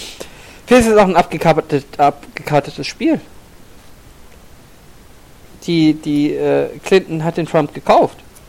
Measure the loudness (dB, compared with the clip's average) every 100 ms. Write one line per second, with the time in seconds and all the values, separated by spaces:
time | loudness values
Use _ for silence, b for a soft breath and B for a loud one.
0 | B B B B B B 2 4 4 4
1 | 4 2 0 0 0 0 0 -4 -4 0
2 | 0 0 -10 -14 -2 -2 -2 -8 -12 -4
3 | -2 -2 -4 -20 -20 -20 -20 -20 -20 -20
4 | -20 -20 -20 -20 -20 -20 -20 -20 -20 -20
5 | -20 -20 -20 -20 -20 -14 -4 2 2 0
6 | -2 -2 -2 -2 -2 -2 -2 -6 0 0
7 | 0 -6 -6 -6 -2 -2 -2 -4 0 2
8 | 2 -4 -20 -20